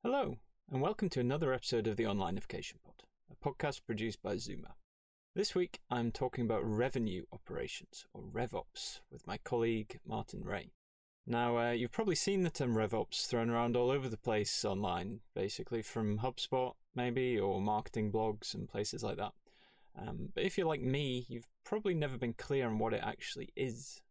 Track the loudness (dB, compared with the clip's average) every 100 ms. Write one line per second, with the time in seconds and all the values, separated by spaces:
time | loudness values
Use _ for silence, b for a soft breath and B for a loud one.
0 | 2 0 0 -4 -12 _ -4 0 0 0
1 | 0 2 2 2 2 2 2 2 4 2
2 | 2 2 2 0 -2 -6 -8 -14 -20 -20
3 | -20 _ _ -4 -4 0 -2 -2 -4 -2
4 | -2 -2 -4 -2 -4 -8 -10 -16 _ _
5 | _ _ _ -2 0 2 0 -4 -4 0
6 | 0 0 -2 2 2 2 2 2 2 2
7 | 0 -2 -6 -14 -8 -6 -4 -6 -10 -16
8 | -14 -12 -6 -4 -2 -4 -8 -8 -8 -8
9 | -14 -16 -8 -8 0 2 4 2 -2 -10
10 | -6 -6 -6 -8 -4 -4 -6 _ _ _
11 | _ _ -2 2 4 4 2 2 0 0
12 | 2 2 2 2 0 0 2 2 2 2
13 | 0 -2 0 2 2 2 4 4 4 2
14 | 0 -2 2 2 2 0 2 2 0 0
15 | -2 -8 -8 -4 -2 -4 -4 -4 -2 -2
16 | 0 2 0 -2 0 2 0 -2 _ -2
17 | 0 2 2 2 2 2 2 0 0 0
18 | 2 2 0 0 -6 -6 -4 -2 -2 -2
19 | -4 -2 -4 -6 _ b b b b -10
20 | -6 -6 -4 0 0 2 0 2 0 2
21 | 2 -2 -4 -10 -12 _ -4 0 2 2
22 | 0 0 -2 -2 0 2 4 2 2 0
23 | -2 -6 -8 -8 -8 -2 -2 -2 -10 -14
24 | _